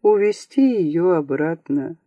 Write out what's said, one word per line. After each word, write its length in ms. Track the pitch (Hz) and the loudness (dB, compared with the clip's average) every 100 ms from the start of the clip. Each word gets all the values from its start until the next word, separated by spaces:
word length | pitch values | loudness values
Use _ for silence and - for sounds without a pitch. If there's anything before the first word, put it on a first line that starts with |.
увести 600 | 208 214 202 202 - - | 2 2 2 -2 -6 0
ее 480 | 269 233 165 160 180 | 2 2 -2 0 0
обратно. 880 | 175 139 135 151 165 _ 143 135 165 | 0 -2 -4 -4 -6 _ -6 -6 -12